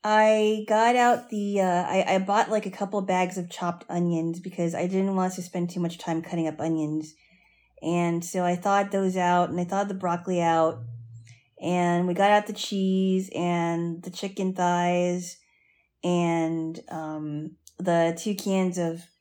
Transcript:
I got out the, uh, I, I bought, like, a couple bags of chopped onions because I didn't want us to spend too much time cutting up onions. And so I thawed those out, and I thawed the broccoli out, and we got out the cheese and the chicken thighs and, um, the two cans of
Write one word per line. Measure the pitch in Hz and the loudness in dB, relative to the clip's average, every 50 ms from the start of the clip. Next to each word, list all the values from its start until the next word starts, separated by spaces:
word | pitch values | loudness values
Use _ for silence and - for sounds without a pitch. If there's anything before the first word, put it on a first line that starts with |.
| - | 2
I | 214 214 214 214 220 220 214 214 214 220 214 208 - | 4 6 6 6 6 6 4 4 2 0 -2 0 0
got | 214 214 226 233 247 | 2 4 4 4 4
out | 247 240 240 240 240 - - | 4 4 4 4 2 0 -6
the, | 220 208 208 202 202 196 | -6 -4 -2 0 0 2
uh, | 190 | 2
I, | 185 175 175 180 - - 190 - - 180 | 2 2 0 0 2 0 0 2 2 2
I | 190 | 0
bought, | 190 190 202 220 220 - | 2 2 2 2 2 2
like, | 220 214 - | 0 -2 -2
a | 202 | -4
couple | 190 - 202 190 208 208 | -6 -6 -6 -4 -2 -4
bags | 190 196 185 180 185 175 180 190 | -2 0 0 0 0 0 -2 -6
of | 175 175 | -8 -8
chopped | - - 180 175 170 175 - - | -8 -6 -6 -6 -6 -6 -10 -6
onions | - 175 175 175 170 165 165 165 165 180 | -2 0 0 0 0 0 -2 -2 -4 -6
because | - 190 - - 170 165 165 | -10 -12 -6 -4 -4 -2 -2
I | - 170 | -2 -4
didn't | 180 190 190 196 196 190 | -2 0 0 0 0 0
want | 190 185 185 | 0 0 -2
us | 185 | -4
to | - | -6
spend | 175 - - 175 175 170 | -12 -8 -4 -4 -4 -4
too | - 180 | -4 -4
much | 170 170 170 - | -4 -4 -6 -8
time | - - 165 165 | -6 -4 -4 -4
cutting | 165 - - 170 160 | -4 -4 -4 -2 -2
up | 156 151 156 | -2 -4 -4
onions. | 160 165 165 160 156 151 151 156 156 - - _ _ _ _ _ _ _ _ _ _ _ _ - | -4 -2 -2 -2 -2 -2 -2 -4 -6 -8 -16 _ _ _ _ _ _ _ _ _ _ _ _ -8
And | - 156 175 175 175 170 170 170 170 | -4 -2 0 0 2 0 0 -2 -4
so | - - 185 180 | -4 -4 0 0
I | 175 180 | 0 0
thawed | 175 175 202 196 202 196 196 | 0 2 2 2 2 2 2
those | 202 196 196 185 185 | 0 0 0 2 0
out, | 185 180 175 180 175 175 - | 2 2 4 4 4 2 2
and | 160 175 | 0 -4
I | 175 | -2
thawed | 175 196 196 202 196 | -2 0 -2 0 -2
the | 196 | -4
broccoli | 190 185 175 170 175 175 185 185 175 | -4 -2 -2 -2 -2 -2 -2 0 2
out, | 170 170 165 165 160 160 - - - - - - - - - - - - - _ _ _ _ - | 2 4 4 4 4 2 0 -4 -12 -12 -14 -16 -16 -18 -20 -20 -20 -20 -20 _ _ _ _ -8
and | - 170 180 180 175 175 175 175 180 | -4 -2 0 2 2 2 2 2 2
we | 180 175 | 0 2
got | 185 196 202 | 2 4 6
out | 208 208 208 | 6 4 4
the | 214 | 0
cheese | 208 - - - 208 196 190 190 190 190 190 190 190 190 190 185 - | -8 -8 -8 -4 -2 0 0 2 2 2 2 2 2 0 0 -4 -6
and | - 175 175 175 170 170 170 170 170 170 170 165 170 | -4 -2 0 0 0 0 0 -2 -2 -2 -4 -6 -6
the | - 185 | -10 -12
chicken | 180 - - 196 196 - 190 185 185 | -10 -8 -10 -8 -6 -4 -4 -4 -2
thighs | 185 180 175 175 175 175 175 175 175 180 180 175 180 180 - - _ _ _ _ _ _ _ _ _ _ _ _ _ - | 0 0 2 2 2 2 2 2 2 2 0 -2 -4 -6 -10 -16 _ _ _ _ _ _ _ _ _ _ _ _ _ -2
and, | 180 175 175 175 170 165 165 165 160 165 165 160 160 165 160 - - | 0 2 2 2 2 2 0 0 0 -2 -2 -4 -6 -8 -10 -12 -12
um, | - 165 160 156 156 156 151 151 147 147 156 156 - _ _ - _ - | -10 -10 -8 -8 -8 -8 -6 -6 -6 -6 -8 -10 -14 _ _ -20 _ -6
the | 185 185 170 170 165 170 165 170 | -2 0 2 2 2 2 0 -2
two | - 214 208 | -4 -6 -6
cans | 190 - 202 190 190 185 185 175 175 | -4 -2 0 0 2 2 0 0 0
of | 170 165 165 170 - _ _ _ | -2 -2 -4 -6 -12 _ _ _